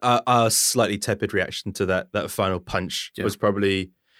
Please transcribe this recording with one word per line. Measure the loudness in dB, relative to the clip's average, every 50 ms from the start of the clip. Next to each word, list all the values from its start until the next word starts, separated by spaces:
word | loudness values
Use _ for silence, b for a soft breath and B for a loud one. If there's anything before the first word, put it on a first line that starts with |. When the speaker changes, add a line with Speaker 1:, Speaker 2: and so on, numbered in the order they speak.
Speaker 1:
a, | 0 2 2 2 2
a | 4 4 4 4 4
slightly | 2 2 0 0 2 2 2 2 2 -2
tepid | -2 -2 -2 -2 -2 -2 0
reaction | 0 -2 -2 -4 -10 -8 -8 -4
to | -2 0 0
that, | 0 -2 -2 _ -4
that | -4 -4 -4
final | -2 -2 0 0 0 -2
punch | -4 -4 -4 -4 -4 -4 -6 -8 -10 -10 -8
Speaker 2:
Yeah. | -4 -2
Speaker 1:
was | -2 -2
probably | 0 0 0 2 2 2 2 2 0 -2 -6 _ b b b b b